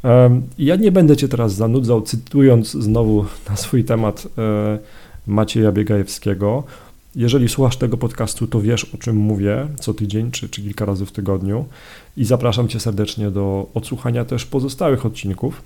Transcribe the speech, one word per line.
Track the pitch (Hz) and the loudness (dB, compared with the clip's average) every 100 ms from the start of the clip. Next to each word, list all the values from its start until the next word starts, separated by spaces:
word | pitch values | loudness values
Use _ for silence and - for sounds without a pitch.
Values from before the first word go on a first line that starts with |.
Em, | 127 123 123 127 127 - | 6 8 8 6 0 -2
ja | 143 185 | 2 4
nie | 214 | 4
będę | 185 160 143 | 6 6 6
cię | 135 | 4
teraz | 131 113 | 0 0
zanudzał, | 95 113 123 117 117 | 0 0 2 2 0
cytując | 104 113 - 139 135 117 107 | 0 -8 -2 4 6 6 4
znowu | - 107 110 113 107 101 - - | -2 0 2 2 2 0 -8 -8
na | 101 | -8
swój | - 127 | -2 0
temat, | - 113 110 101 - - | 0 0 0 -4 -10 -4
e, | 110 104 104 104 - - - - - | -2 0 -2 -4 -8 -20 -20 -16 -2
Macieja | 101 107 113 107 | 0 0 2 2
Biegajewskiego. | 101 104 104 95 - - 95 101 123 147 - - - _ - | 2 0 0 -2 -4 -4 -2 -2 -2 -6 -18 -20 -20 _ -2
Jeżeli | 117 135 120 | 2 2 2
słuchasz | - 131 123 | 2 0 2
tego | 127 120 | -2 -2
podcastu, | 120 - 110 - 117 | -4 -4 -6 -4 -2
to | 120 | 0
wiesz, | 104 117 | 0 -2
o | - - | -4 -10
czym | - 107 | -2 0
mówię | 104 104 101 107 147 143 | 0 0 0 -2 -4 -8
co | - | -6
tydzień | 101 104 104 117 | -4 -4 -2 -4
czy, | 123 104 | -6 -12
czy | - | -10
kilka | 104 101 101 | -10 -6 -4
razy | 95 95 | -4 -6
w | |
tygodniu | - 98 95 95 107 127 - - - - - | -6 -4 -2 -2 -4 -6 -14 -20 -20 -18 -4
i | 113 | 0
zapraszam | 123 120 117 120 | 0 0 0 -2
cię | 113 | -2
serdecznie | 117 101 104 - 104 | -4 -4 -4 -4 -4
do | 95 98 98 95 | -2 -2 -4 -6
odsłuchania | 123 - 123 120 120 123 | -8 -8 -8 -4 -4 -4
też | 123 - | -6 -4
pozostałych | 139 131 131 170 135 117 | -4 -4 -2 0 0 -2
odcinków. | - 98 95 127 - | -6 -8 -6 -6 -8